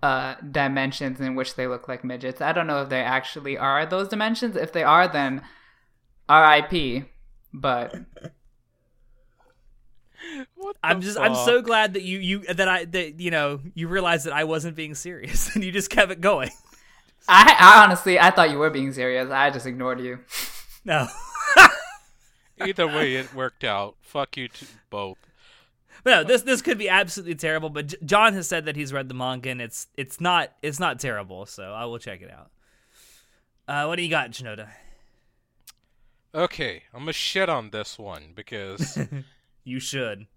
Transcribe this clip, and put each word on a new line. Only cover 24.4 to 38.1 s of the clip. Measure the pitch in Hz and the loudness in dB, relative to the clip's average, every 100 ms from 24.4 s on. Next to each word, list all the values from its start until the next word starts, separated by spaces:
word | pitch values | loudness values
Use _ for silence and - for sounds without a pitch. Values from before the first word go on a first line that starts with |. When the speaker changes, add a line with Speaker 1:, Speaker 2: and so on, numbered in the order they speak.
| 123 | -14
Speaker 2:
two | - - - _ | -14 -20 -20 _
both. | 104 98 95 _ _ _ _ _ _ _ - | -12 -12 -14 _ _ _ _ _ _ _ -6
Speaker 3:
But | 247 | 2
no, | 220 | 2
this, | 156 247 | 4 0
this | 254 254 | 0 -4
could | - 233 | -2 -4
be | 202 | 0
absolutely | 185 190 202 170 | 0 0 -8 -10
terrible. | 160 160 156 156 | -8 -4 -4 -6
But | 147 147 | -10 -12
J-, | 175 | -12
John | 151 202 226 | 0 4 4
has | 196 170 | 2 -6
said | 175 | -6
that | 156 147 | -6 -8
he's | 143 | -8
read | 139 135 | -8 -10
the | |
manga, | 127 127 127 127 | -8 -8 -8 -10
and | 127 | -10
it's, | 117 - - - | -12 -14 -16 -14
it's | 139 - | -14 -6
not, | 170 175 147 _ | -2 -2 -2 _
it's | 147 143 | -10 -6
not | 175 120 | -6 -6
terrible. | 139 107 98 92 | -8 -8 -10 -14
So | 101 - 98 | -16 -16 -16
I | 107 | -12
will | 120 117 | -12 -12
check | 120 92 | -14 -18
it | 90 | -20
out. | - - _ _ _ _ _ _ _ _ _ _ _ - | -20 -20 _ _ _ _ _ _ _ _ _ _ _ -8
Uh, | 143 151 | -6 -4
what | 175 | -4
do | |
you | 170 | -4
got, | 156 127 | -4 -4
Shinoda? | 117 127 107 107 - - - _ _ _ _ _ _ - - _ _ _ _ _ | -12 -16 -16 -18 -20 -20 -20 _ _ _ _ _ _ -20 -20 _ _ _ _ _
Speaker 2:
Okay, | 156 175 - 135 90 _ | -6 -4 -4 -10 -10 _
I'm | 120 | -16
gonna | 147 | -10
shit | 156 - 190 190 | -6 -6 -2 -2
on | 147 110 | -2 -6
this | 107 104 - | -12 -12 -14
one | 104 | -16